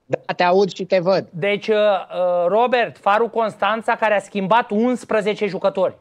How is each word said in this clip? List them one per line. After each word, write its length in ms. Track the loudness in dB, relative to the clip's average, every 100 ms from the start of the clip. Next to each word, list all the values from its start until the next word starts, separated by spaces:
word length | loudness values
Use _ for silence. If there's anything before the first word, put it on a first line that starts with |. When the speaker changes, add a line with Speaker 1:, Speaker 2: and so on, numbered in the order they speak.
| _
Speaker 1:
Da, 280 | -6 -6 0
te 60 |
aud 300 | 2 4 2
și 120 | -2
te 140 | -2 0
văd. 280 | 2 0 -2
Speaker 2:
Deci, 380 | -6 -4 -2 0
uh, 60 | 2
uh, 720 | 2 0 -4 -4 -2 0 2
Robert, 520 | 2 2 0 -2 -2
Farul 300 | 0 2 0
Constanța 680 | -2 -4 -2 -2 -2 -2 0
care 180 | 0
a 60 | 0
schimbat 500 | -2 -6 0 2 2
unsprezece 760 | 0 0 -2 -2 -2 0 -2 -4
jucători. 500 | -2 -2 0 -2 -4